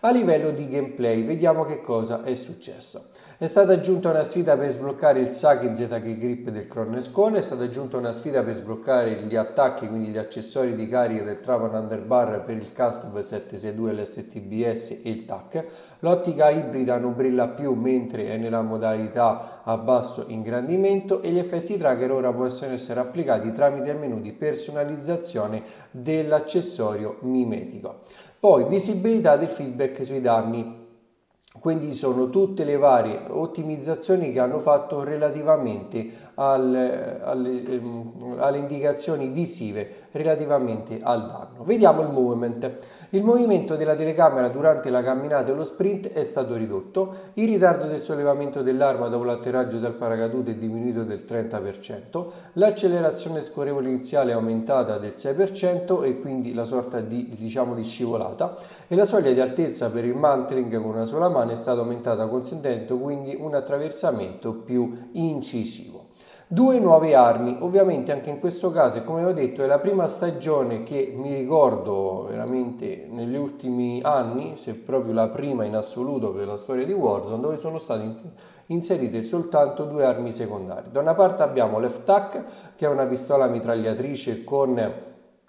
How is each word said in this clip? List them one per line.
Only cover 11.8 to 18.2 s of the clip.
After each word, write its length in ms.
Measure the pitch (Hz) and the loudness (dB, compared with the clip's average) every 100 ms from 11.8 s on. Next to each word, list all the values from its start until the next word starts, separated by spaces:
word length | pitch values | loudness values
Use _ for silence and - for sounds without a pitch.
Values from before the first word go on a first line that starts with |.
| 110 110 104 123 113 107 | -4 -8 0 2 2 -2
per 140 | 113 110 | -6 -10
il 140 | 101 | -10
Custom 480 | - 123 113 95 101 | -2 -2 -2 -10 -8
sette 360 | 98 107 - 98 | -6 -8 -10 -10
sei 160 | 107 | -8
due, 200 | 104 113 | -4 -4
l'S 360 | 104 104 - - | -4 -6 -10 -12
T 100 | 117 | -14
B 280 | 98 107 120 | -8 -2 -2
S 300 | 113 - - | -2 -8 -10
e 60 | 113 | -8
il 160 | 110 | -8
tac. 400 | - 98 - 160 165 - - - | -10 -12 -8 -8 -8 -16 -20 -4
L'ottica 500 | 165 180 175 151 151 | 2 2 0 4 6
ibrida 460 | 156 131 131 127 120 | 6 -2 -2 0 0
non 180 | 123 | 0
brilla 320 | 120 131 127 120 | 0 2 2 0
più 260 | 131 143 | -2 -2
mentre 540 | 117 127 127 113 110 | 0 2 2 0 -6